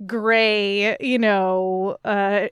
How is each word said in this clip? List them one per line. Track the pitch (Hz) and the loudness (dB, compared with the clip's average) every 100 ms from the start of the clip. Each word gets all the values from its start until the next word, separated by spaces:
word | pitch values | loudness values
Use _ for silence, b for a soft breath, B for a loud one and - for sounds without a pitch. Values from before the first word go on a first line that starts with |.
| 190 | -8
gray, | 233 220 226 220 214 202 202 208 - | -4 2 2 4 2 0 0 -2 -2
you | 262 247 | -2 2
know, | 220 196 185 185 185 185 196 - | 2 2 2 0 -2 -2 -4 -4
uh, | 220 202 196 202 214 | -4 0 0 0 -2